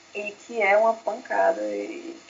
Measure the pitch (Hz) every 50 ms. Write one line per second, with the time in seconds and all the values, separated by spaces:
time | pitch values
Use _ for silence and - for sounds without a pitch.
0 | - - - 202 208 208 202 - - - 240 226 202 196 202 214 226 226 226 226
1 | - 208 214 247 262 - 214 226 226 - 214 208 - 107 104 104 104 107 - -
2 | - - 113 - -